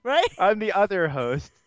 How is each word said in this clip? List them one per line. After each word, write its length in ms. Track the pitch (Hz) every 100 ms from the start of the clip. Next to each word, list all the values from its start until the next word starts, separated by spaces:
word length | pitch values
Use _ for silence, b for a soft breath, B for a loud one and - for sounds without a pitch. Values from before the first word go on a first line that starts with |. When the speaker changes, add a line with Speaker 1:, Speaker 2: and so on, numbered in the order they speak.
Speaker 1:
Right?" 220 | 240 294 - -
Speaker 2:
I'm 220 | 190 214
the 120 | 220
other 360 | 190 202 190 160
host, 420 | 139 120 143 - _